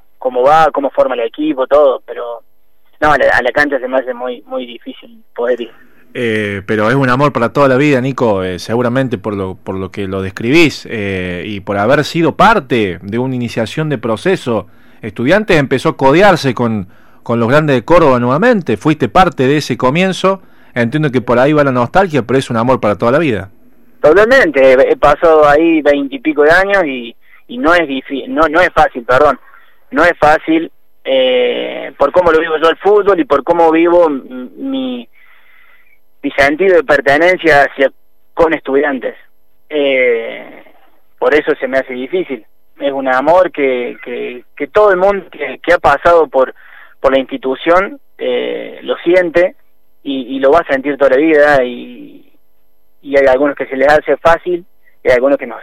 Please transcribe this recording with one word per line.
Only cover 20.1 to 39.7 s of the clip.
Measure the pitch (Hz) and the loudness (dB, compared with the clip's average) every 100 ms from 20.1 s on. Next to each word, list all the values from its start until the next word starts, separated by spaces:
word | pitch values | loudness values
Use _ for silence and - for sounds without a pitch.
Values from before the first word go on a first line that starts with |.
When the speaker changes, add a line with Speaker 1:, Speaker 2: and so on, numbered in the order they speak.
| 180 190 190 - - - | 0 -2 -2 -10 -20 -10
Speaker 2:
entiendo | 123 117 151 151 | -4 -2 0 0
que | 120 | -2
por | 107 120 | 0 2
ahí | 139 | 2
va | 151 | 2
la | 139 | 2
nostalgia, | 127 120 180 196 143 | 0 0 0 0 -2
pero | 113 131 | 0 -2
es | - | 0
un | 117 | -2
amor | 123 123 | 0 0
para | 107 98 | 0 0
toda | 120 | 0
la | 139 | 0
vida. | 160 101 95 - - - - - | 0 -4 -8 -18 -20 -20 -20 0
Speaker 1:
Totalmente, | 147 175 226 269 185 135 135 | 4 4 4 4 4 4 6
he, | 127 - | 6 4
he | 143 | 2
pasado | 147 147 170 156 147 | 2 2 4 4 4
ahí | 147 170 160 | 4 2 2
veintipico | 143 143 139 135 156 147 | 2 0 -2 -6 -4 0
de | 147 | 4
años | 175 196 202 | 4 2 0
y, | 156 131 117 - - - - | -2 -6 -12 -18 -20 -20 -14
y | - | -4
no | 156 | 0
es | 175 147 | 0 0
difí-, | 135 - 139 120 | -6 -8 -10 -6
no, | 135 160 | -2 0
no | 160 | 2
es | 175 | 0
fácil, | - 147 131 | 2 0 -2
perdón, | 117 127 147 131 - - - - - | 0 2 2 0 -8 -20 -20 -20 -8
no | 135 | 0
es | 175 160 | 0 2
fácil, | 151 160 - 160 170 - - - | 2 2 0 -2 -2 -14 -20 -14
eh, | - 135 127 123 123 123 123 123 120 - | -2 0 2 0 0 -4 -8 -10 -12 -2
por | 143 | 0
cómo | 175 175 | 2 2
lo | 160 | 2
vivo | 165 156 | 0 0
yo | 160 | 0
el | 156 | 0
fútbol | 196 208 196 180 | 2 2 2 0
y | |
por | 151 139 | 2 0
cómo | 165 170 165 | 0 2 4
vivo | 160 170 175 165 | 4 4 4 2
m-, | 135 123 127 226 - | 0 -8 -14 -14 -12
mi, | 269 269 262 247 - - - - - - - - - - - - | -8 -6 -6 -10 -14 -20 -20 -20 -20 -20 -20 -20 -20 -20 -20 -10
mi | 139 | -6
sentido | - 147 151 190 175 | 0 0 2 2 2
de | |
pertenencia | - 143 131 143 175 180 160 143 | 2 0 2 2 2 0 2 2
hacia, | 135 - - - - - - | 2 0 -2 -2 -20 -20 -12
con | - 165 | 0 0
Estudiantes. | 156 - 139 147 131 - - - - - - | 0 -2 -2 -2 -4 -8 -12 -20 -20 -20 -20
Eh, | - | -8